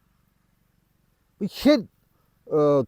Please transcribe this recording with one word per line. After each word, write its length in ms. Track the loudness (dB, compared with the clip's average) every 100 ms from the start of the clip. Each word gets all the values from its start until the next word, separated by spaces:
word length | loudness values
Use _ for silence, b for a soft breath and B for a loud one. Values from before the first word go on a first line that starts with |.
| _ _ _ _ _ _ _ _ _ _ _ _ _ _ -12
हे. 220 | -4 0 0 -2 _ _ _ _ _ -6
अं, 320 | -2 0 0